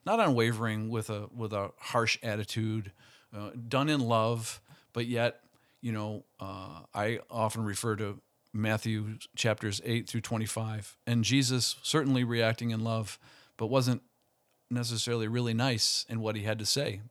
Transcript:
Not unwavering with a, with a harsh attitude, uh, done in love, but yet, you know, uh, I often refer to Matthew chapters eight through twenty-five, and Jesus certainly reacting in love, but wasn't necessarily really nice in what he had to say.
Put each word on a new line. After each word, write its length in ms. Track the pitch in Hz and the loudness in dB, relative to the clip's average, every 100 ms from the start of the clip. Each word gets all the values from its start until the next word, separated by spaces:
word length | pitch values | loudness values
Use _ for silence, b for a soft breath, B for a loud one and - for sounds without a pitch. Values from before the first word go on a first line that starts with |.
| 185 | 0
Not 140 | 226 | 4
unwavering 680 | 185 120 113 110 113 107 110 | 4 6 4 2 0 -2 -2
with 200 | 117 107 | -2 -2
a, 180 | 104 104 | -6 -6
with 200 | 120 110 | -6 -4
a 180 | 104 98 - | -2 -4 -8
harsh 400 | - 120 113 - | 0 2 2 0
attitude, 680 | 117 107 101 113 110 110 95 - B B B 104 | -2 -4 -2 -2 -2 -2 -6 -12 B B B -14
uh, 160 | 104 123 117 | -12 -12 -2
done 180 | 131 147 | 0 2
in 140 | 147 | 2
love, 580 | 117 113 113 113 113 - - B B | 4 4 4 0 -4 -10 -16 B B
but 140 | 117 120 | -6 -2
yet, 360 | 117 117 - _ _ b b | 0 0 -2 _ _ b b
you 120 | 120 | -4
know, 320 | 107 107 107 - - | -4 -4 -8 -12 -16
uh, 400 | 95 95 95 80 - | -12 -12 -12 -16 -10
I 260 | 101 107 117 - | -2 -2 -2 -6
often 320 | 117 110 113 | -2 0 0
refer 320 | 107 98 117 104 | -2 -2 -2 -2
to 220 | 104 95 - _ _ | -4 -8 -14 _ _
Matthew 640 | 107 110 110 113 107 107 110 - - | -2 2 2 0 -2 -4 -8 -10 0
chapters 460 | 113 107 110 98 | 2 2 0 -2
eight 240 | 120 117 - | -2 -2 -2
through 140 | 117 | -4
twenty-five, 760 | - 113 107 113 110 107 101 - - | -2 -2 -2 -2 -4 -6 -10 -10 0
and 180 | 120 | 2
Jesus 520 | 104 135 127 127 - - | 4 4 4 2 0 -2
certainly 400 | - 160 139 127 | 0 2 4 4
reacting 480 | 120 117 113 113 117 | 2 4 4 2 0
in 120 | 110 | 0
love, 360 | 113 113 101 - B B B B | 0 -2 -4 -8 B B B B
but 100 | 113 | 2
wasn't 340 | 131 127 120 - _ _ _ _ _ - | 4 4 2 -2 _ _ _ _ _ -4
necessarily 560 | 123 117 113 120 117 107 | -2 -2 -2 0 0 0
really 260 | 120 120 | 0 2
nice 520 | 113 135 113 - - - | 2 2 2 2 0 -2
in 120 | 113 | -2
what 140 | 110 107 | -2 -2
he 80 | |
had 140 | 104 107 | -2 -2
to 60 | 104 | 0
say. 360 | 139 139 101 110 | 0 0 -4 -8